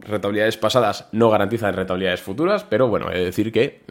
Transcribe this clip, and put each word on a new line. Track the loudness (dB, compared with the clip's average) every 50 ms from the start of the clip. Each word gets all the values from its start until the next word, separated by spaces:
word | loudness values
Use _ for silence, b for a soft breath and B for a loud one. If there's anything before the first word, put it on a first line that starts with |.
rentabilidades | -10 -8 -6 -4 -4 -2 0 0 0 0 0 0
pasadas | -2 0 2 2 2 2 0 -4 -8 -6 0
no | 4 4 6
garantizan | 6 4 2 0 -2 -2 -2 -2 -2
rentabilidades | -2 -4 -4 -2 -2 -2 -2 -2 -2
futuras, | -4 -8 -6 -4 -2 -2 -2 -2 -2
pero | -2 0 2 2 2
bueno, | 2 0 -2 -4
he | -2 -2
de | -2
decir | -2 -2 -2 -2 0
que | 2 0 0 0 -2 -8 _ -20